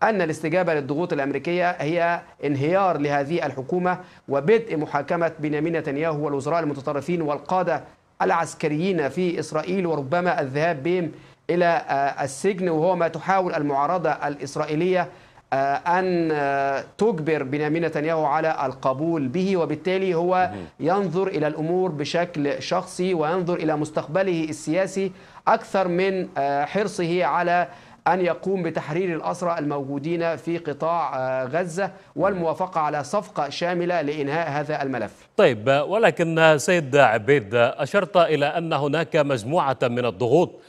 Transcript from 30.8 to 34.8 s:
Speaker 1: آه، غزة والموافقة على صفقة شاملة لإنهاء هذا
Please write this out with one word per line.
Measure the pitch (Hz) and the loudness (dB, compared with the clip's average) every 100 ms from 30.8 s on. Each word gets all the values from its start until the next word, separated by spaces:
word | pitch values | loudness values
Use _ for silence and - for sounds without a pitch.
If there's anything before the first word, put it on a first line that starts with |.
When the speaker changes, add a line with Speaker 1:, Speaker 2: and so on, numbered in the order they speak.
| 160 170 147 135 | -2 0 -2 -2
Speaker 1:
آه، | 131 131 | -2 -2
غزة | 131 156 180 160 190 - - - | -2 -2 -2 -4 -4 -6 -12 0
والموافقة | 185 190 165 151 185 170 | 0 2 -2 -2 -2 0
على | 151 147 | 0 -2
صفقة | 135 202 190 - 143 | -2 -4 -4 -6 -6
شاملة | - 175 175 175 175 | -2 -2 0 0 0
لإنهاء | 147 151 139 156 165 | 0 -2 -2 -2 -2
هذا | 143 143 151 | -2 -2 -4